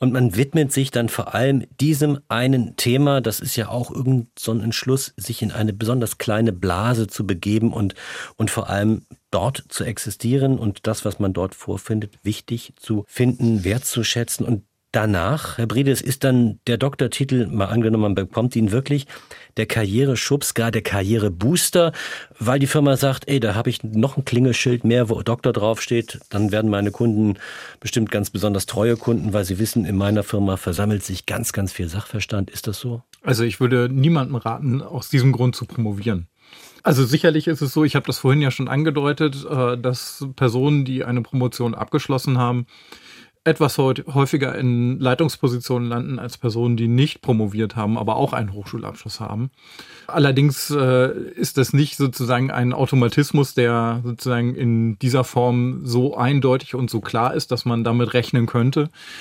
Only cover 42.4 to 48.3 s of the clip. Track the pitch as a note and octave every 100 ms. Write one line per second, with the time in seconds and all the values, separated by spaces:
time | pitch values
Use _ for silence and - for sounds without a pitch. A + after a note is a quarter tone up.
42.4 | B2 B2 A#2+ - - - - - - _
43.4 | D#3+ D#3 D3 - C3+ B2+ - C#3 C#3 D3+
44.4 | C3 - B2+ A#2+ A#2+ C3 B2+ B2+ D#3+ -
45.4 | C3+ A#2+ - B2 A#2+ A#2+ C3+ B2+ B2 -
46.4 | A#2+ A2 A#2+ A#2 A2+ A#2+ D3+ - - A2+
47.4 | G#2 G#2+ G#2+ A2+ G#2 A#2 G#2+ B2 C#3